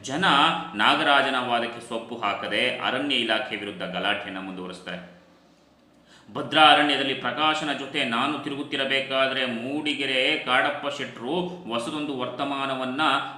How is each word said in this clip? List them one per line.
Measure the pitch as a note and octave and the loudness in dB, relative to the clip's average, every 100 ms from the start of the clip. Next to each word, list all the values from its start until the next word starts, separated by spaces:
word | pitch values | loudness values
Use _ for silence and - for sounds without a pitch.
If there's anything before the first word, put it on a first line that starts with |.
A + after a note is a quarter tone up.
ಜನ | A2+ D3 F#3+ C#3+ D#3+ - - | -6 0 4 4 4 0 -6
ನಾಗರಾಜನ | G#2 A#2 D3 D3+ C#3 C3 C3 | 2 4 4 4 4 4 0
ವಾದಕ್ಕೆ | A#2+ A#2 A#2 B2 - | 0 0 -2 -8 -8
ಸೊಪ್ಪು | A2+ - A2+ | -8 -8 -4
ಹಾಕದೆ | G#2 G2 G2 G#2+ B2 | -2 -2 -2 0 0
ಅರಣ್ಯ | - G2+ B2+ C#3+ | 0 -2 -2 0
ಇಲಾಖೆ | B2+ A2+ A2 - G#2 | 0 2 0 0 -6
ವಿರುದ್ಧ | G2+ F#2 | -8 -8
ಗಲಾಟೆಯನ್ನ | F2+ F2+ G2 G2+ G2 F#2+ | -6 -2 -2 -2 -4 -8
ಮುಂದುವರಿಸ್ತಾರೆ. | F#2+ F2+ F#2 F2+ F#2 F2 - - - _ _ _ _ _ _ _ _ - - | -10 -10 -10 -10 -12 -12 -14 -20 -20 _ _ _ _ _ _ _ _ -20 -10
ಭದ್ರಾ | G#2+ C3 D3+ | -8 0 8
ಅರಣ್ಯದಲ್ಲಿ | D3+ D3 D3 C3+ C3+ | 10 10 6 2 0
ಪ್ರಕಾಶನ | C3 A#2+ B2+ D#3 D3+ D3+ | -2 -4 0 0 2 -2
ಜೊತೆ | B2+ C3+ D3+ | -6 -6 -4
ನಾನು | B2+ A#2 C#3 D3 | -2 0 0 -2
ತಿರುಗುತ್ತಿರಬೇಕಾದ್ರೆ | D3 C#3 C#3+ C#3+ C3+ C3+ C3 C3+ C3 B2+ B2 | -6 -8 -4 -2 0 0 0 0 0 0 -2
ಮೂಡಿಗೆರೆ | A2+ B2+ D3 D3+ C3+ C3+ C3 C#3 D#3 | -4 -4 -4 -2 -2 0 2 2 0
ಕಾಡಪ್ಪ | C3 B2+ C#3+ C#3+ C#3+ | 2 2 2 -2 -6
ಶೆಟ್ರು | C#3 B2 - A#2+ F3+ | -6 -8 -8 -4 -2
ಹೊಸದೊಂದು | F3+ - A2 A#2+ D#3+ D3+ D3 B2+ | -4 -8 -6 -4 -4 -6 -6 -4
ವರ್ತಮಾನವನ್ನ | B2 - C#3 C#3 C3+ C3 B2+ C3+ D#3 C#3 - | -6 -4 -4 -4 -4 -4 -4 0 2 0 -2